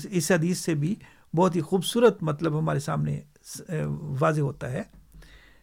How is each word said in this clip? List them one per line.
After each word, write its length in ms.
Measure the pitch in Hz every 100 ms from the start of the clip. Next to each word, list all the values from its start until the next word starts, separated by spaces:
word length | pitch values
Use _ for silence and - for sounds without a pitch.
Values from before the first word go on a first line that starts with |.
| 208
اس 220 | 185 156
حدیث 260 | 180 165 180
سے 180 | - 156
بھی 200 | 151 220 - - _ 160
بہت 200 | 185 175
ہی 60 |
خوبصورت 640 | 147 190 - 233 240 -
مطلب 360 | 160 147 160 151
ہمارے 200 | 160 147
سامنے 420 | 151 151 151 147 - _
س-، 180 | - - - 156 147 147 151 135
واضح 220 | 160 151
ہوتا 300 | 139 139 120
ہے 120 | 139 - - - - - - - -